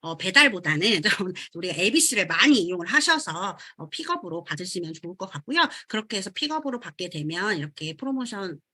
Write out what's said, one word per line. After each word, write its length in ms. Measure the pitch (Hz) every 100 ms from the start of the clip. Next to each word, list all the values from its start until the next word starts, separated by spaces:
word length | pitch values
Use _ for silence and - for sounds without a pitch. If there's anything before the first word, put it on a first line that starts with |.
어, 160 | 165 160
배달보다는 840 | 190 185 294 196 151 151 196 202
<laughs> 260 | 151 - 185
좀 60 | 180 -
우리가 220 | 170 180 151
에이비씨를 500 | 190 269 - 220 175
많이 320 | 165 247 269
이용을 260 | 175 180 175
하셔서, 720 | 262 302 320 - 160 190 - - _
어, 120 | 156
픽업으로 540 | - 320 349 180 165
받으시면 500 | 165 151 180 185 165
좋을 240 | 160 170 185
것 100 | 190
같고요. 320 | 143 147 311 320 - -
그렇게 300 | 220 214 208
해서 120 | 190
픽업으로 480 | - 302 311 285 247
받게 300 | 180 151 180
되면 480 | 160 151 165 202 185
이렇게 380 | 147 - 156 160
프로모션 640 | 262 269 240 208 190 147 _